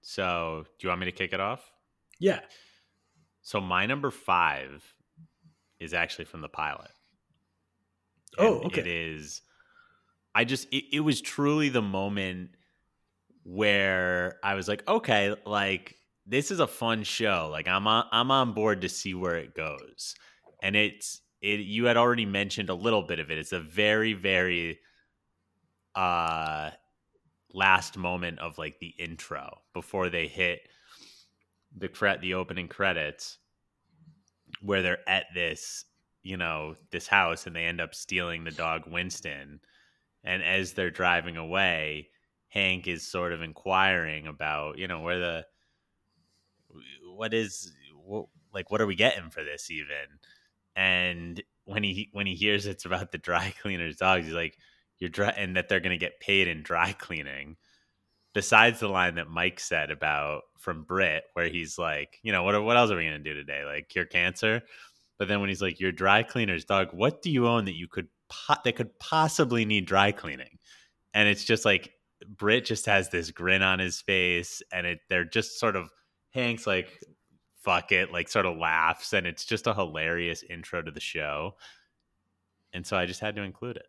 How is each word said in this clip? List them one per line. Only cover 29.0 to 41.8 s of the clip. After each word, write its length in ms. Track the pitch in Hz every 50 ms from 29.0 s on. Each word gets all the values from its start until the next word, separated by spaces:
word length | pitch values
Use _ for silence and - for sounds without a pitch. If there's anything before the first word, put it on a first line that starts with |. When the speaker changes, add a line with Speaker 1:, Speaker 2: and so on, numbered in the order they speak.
| 87 85 82 78 - - 80 71 69 - - - _ _ _
Speaker 1:
before 360 | 90 82 - - 98 92 90
they 160 | 87 87 82
hit 340 | 71 - - 92 87 87 - - - _ _ _ _ - - - - - - - _ _ _ _ _ _ _ _ _ -
the 140 | 101 95 92
cre-, 300 | - - - 101 98 90
the 140 | 87 92 90
opening 340 | 92 92 90 92 90 90 82
credits, 720 | - - 101 95 90 82 76 73 73 - - - - _ _ _ _ _ _ _ _ _ _ _ _ _ - - - _ _ _ _ _ _ _ - -
where 220 | 101 101 101 95 92
they're 260 | 90 90 - - -
at 180 | 92 95 - - 85
this, 500 | 90 87 82 78 - - - - - - _ _ _ _ _ _ _ _
you 140 | 92 92
know, 380 | 92 87 85 80 78 78 78 78 - _ _
this 160 | - 87 -
house, 400 | - 98 101 95 85 82 80 -
and 80 | - 82
they 100 | 82 82
end 160 | 82 85 85
up 140 | 85 80 -
stealing 500 | - - - 92 92 90 87 85 82 82
the 60 | 82
dog 320 | 80 78 82 82 80 82 76
Winston. 760 | 85 82 87 90 92 95 - - 82 71 69 69 71 73 - _ _ _ _ _ _ _ _ _ _ _ _ _
And 180 | - 92 95 87
as 300 | 82 92 95 95 87 -
they're 180 | - 95 90
driving 460 | 85 - 92 90 87 87 82 87 82
away, 720 | 82 80 80 87 95 98 92 87 80